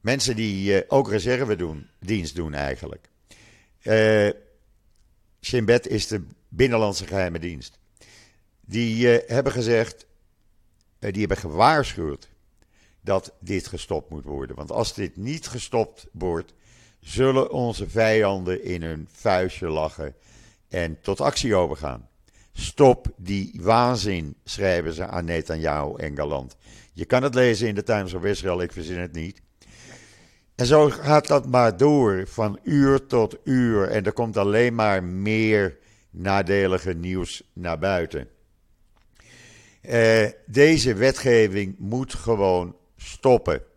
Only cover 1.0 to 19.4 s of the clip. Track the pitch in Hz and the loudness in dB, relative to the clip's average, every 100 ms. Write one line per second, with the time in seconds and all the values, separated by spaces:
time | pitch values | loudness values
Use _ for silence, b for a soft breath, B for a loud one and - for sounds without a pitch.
1 | 117 104 98 123 131 101 85 76 - _ | 2 -2 0 -2 0 -2 -4 -8 -16 _
2 | 87 107 80 82 80 73 71 65 73 67 | -6 -4 -4 -6 -6 -4 -6 -6 -10 -16
3 | _ _ _ b b b b _ - 110 | _ _ _ b b b b _ 0 2
4 | 110 107 104 - _ _ _ _ _ _ | 4 4 2 0 _ _ _ _ _ _
5 | _ _ _ _ - 127 107 120 - 110 | _ _ _ _ -4 -2 4 2 2 -4
6 | - 107 85 - _ 85 131 117 107 98 | -4 -6 -8 -18 _ 0 2 4 0 -2
7 | 95 95 92 82 87 78 62 _ _ _ | -4 -2 -2 -4 -8 -10 -16 _ _ _
8 | b b b b b _ - 98 117 110 | b b b b b _ -8 -4 -2 2
9 | 120 117 - 117 135 127 113 117 113 - | 4 4 4 -2 0 -2 0 0 0 -6
10 | - _ _ _ _ _ _ _ _ _ | -20 _ _ _ _ _ _ _ _ _
11 | 104 95 101 95 82 78 120 156 131 - | -8 -4 -2 -2 -4 2 4 4 0 -4
12 | 80 69 - _ _ _ _ _ _ _ | -8 -8 -14 _ _ _ _ _ _ _
13 | - 98 - _ 87 95 - 87 - 82 | -4 -4 -4 _ -6 -6 -6 -12 -6 -8
14 | - 78 71 71 65 64 76 - 113 - | -8 -14 -10 -10 -10 -12 -8 -4 -4 -4
15 | 98 - 107 156 - 123 - 120 110 - | -8 -8 -8 -8 -10 -14 -4 -2 -2 -6
16 | - 98 90 82 - _ b b b b | -20 -8 -6 -6 -8 _ b b b b
17 | - - 131 131 135 143 120 113 101 113 | -14 0 2 2 0 -2 -4 -6 -6 0
18 | 110 110 104 98 90 90 - 90 82 78 | 2 4 2 0 -4 -6 -4 -8 -6 -10
19 | 78 _ 110 92 | -12 _ 0 2